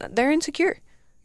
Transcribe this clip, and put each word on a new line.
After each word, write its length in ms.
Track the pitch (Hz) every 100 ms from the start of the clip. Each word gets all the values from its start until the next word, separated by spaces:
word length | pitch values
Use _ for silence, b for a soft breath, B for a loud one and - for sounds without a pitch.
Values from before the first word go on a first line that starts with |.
| -
they're 200 | 202 262
insecure. 480 | 311 311 - 359 - - - - -